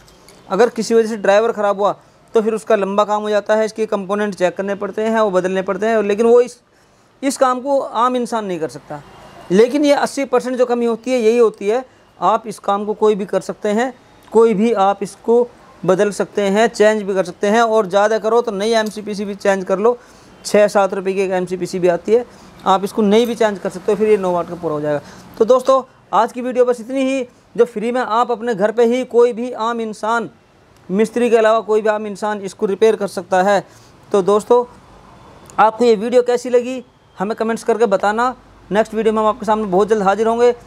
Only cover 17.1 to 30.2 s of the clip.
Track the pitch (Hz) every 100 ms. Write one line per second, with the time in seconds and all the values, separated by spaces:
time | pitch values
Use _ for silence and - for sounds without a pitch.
17.1 | 190 175 175 208 220 233 220 196 196 208
18.1 | 220 208 233 233 196 214 226 214 214 214
19.1 | 196 202 202 202 196 185 190 214 240 -
20.1 | - - - - 208 208 208 196 196 190
21.1 | 196 190 185 180 180 175 185 180 170 -
22.1 | 226 240 - - - - 185 190 - 208
23.1 | 208 240 226 220 196 190 180 170 202 214
24.1 | 208 185 175 170 170 170 151 151 147 -
25.1 | - - - 220 254 254 262 247 _ _
26.1 | 180 233 247 247 247 247 240 226 269 262
27.1 | 269 247 _ _ 185 226 214 220 247 220
28.1 | 220 240 233 240 208 214 220 233 247 254
29.1 | 233 240 220 247 240 220 233 220 208 214
30.1 | 233